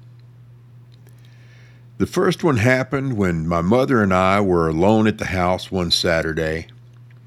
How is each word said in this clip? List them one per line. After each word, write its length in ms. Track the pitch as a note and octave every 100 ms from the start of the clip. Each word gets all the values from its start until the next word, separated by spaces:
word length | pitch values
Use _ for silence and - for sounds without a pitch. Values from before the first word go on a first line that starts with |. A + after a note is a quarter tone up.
| - - - - - - - - - - - - - - - - - - - -
The 80 | F#2+
first 360 | - F#3+ -
one 140 | F3 B2
happened 600 | A#2+ B2+ B2+ C#3 C3+ A2
when 300 | F#2+ E2 D#2+
my 140 | E2+
mother 400 | F2 B2 C#3 B2
and 100 | G2
I 300 | F#2 F#2 G2+
were 260 | G2 E2+ D#2+
alone 380 | D#2+ F#2+ A2 A2
at 140 | G#2+
the 60 | -
house 460 | F#2 F2+ F#2 -
one 200 | F#2 E2+
Saturday, 760 | - F#2 E2 D#2+ D#2+ D#2+ D#2+ - - - - - -